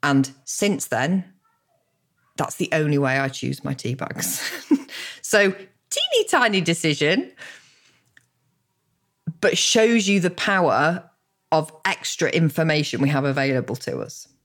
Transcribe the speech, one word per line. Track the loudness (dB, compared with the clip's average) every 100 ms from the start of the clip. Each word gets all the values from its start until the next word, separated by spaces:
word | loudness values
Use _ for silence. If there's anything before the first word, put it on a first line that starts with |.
And | 4 2 2 -4 -12
since | -2 0 -2 -2
then, | -2 0 0 -2 _ _ _ _ _ _ _ _ _ _ -8
that's | -8 -4
the | -2
only | 0 2 2
way | 2 0
I | -2
choose | -4 -6 -6 -6
my |
tea | -6 -6 -6
bags. | -8 -6 -6 -6 -8 -10 0
<laughs> | 0 0 -14 -14 -14
So, | 0 2 2 0 -14 _ _
teeny | -6 0 0 2
tiny | 2 2 2
decision, | 0 0 0 2 2 2 -2 -12 -20 -20 _ _ _ _ _ _ _ _ _ _ _ _ _ _ _ _ -14 -2
but | 0 2
shows | 2 4 6 4 4
you | 2
the | 2
power | -2 0 2 2 4 2 0 -8 _ _ _ _
of | 0 0 -6
extra | -4 -4 -6 -2 0
information | 2 2 2 0 0 0 0
we | 0
have | 2 0
available | 0 0 0 -2 -8
to | -6 -8
us. | -8 -14 -20 _